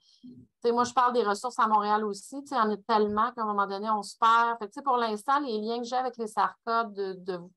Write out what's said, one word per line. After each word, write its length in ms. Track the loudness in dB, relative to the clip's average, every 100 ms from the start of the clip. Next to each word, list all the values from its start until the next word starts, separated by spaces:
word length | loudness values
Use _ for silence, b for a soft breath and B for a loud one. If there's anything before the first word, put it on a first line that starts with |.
| B B
tu 440 | -20 -20 -20 _ 0
sais, 40 |
moi, 120 | 2
je 100 | 2
parle 200 | 2 2
des 100 | 2
ressources 340 | 2 0 -2 0
à 100 | 2
Montréal 380 | 4 4 0 0
aussi. 380 | -6 -12 -14
Tu 60 | -4
sais, 60 | 0
il 40 |
y 20 |
en 100 | 0
a 60 | 0
tellement 540 | 2 2 2 0 -2
qu'à 100 | -2
un 60 | -2
moment 180 | 0 -2
donné, 240 | -2 -4
on 140 | -4
se 120 | -4 0
perd. 400 | 4 4 2 -2
Fait 80 | -8
que, 40 |
tu 40 | -6
sais, 80 |
pour 140 | 0 2
l'instant, 420 | 0 -2 0 0
les 200 | 0 -4
liens 200 | -4 -6
que 80 | -4
j'ai 80 | -4
avec 200 | -4 -6
les 100 | -6
sarca 560 | -2 -2 -2 -4 -2
de, 300 | -2 -4 -8
de, 260 | -8 -8 -10 -10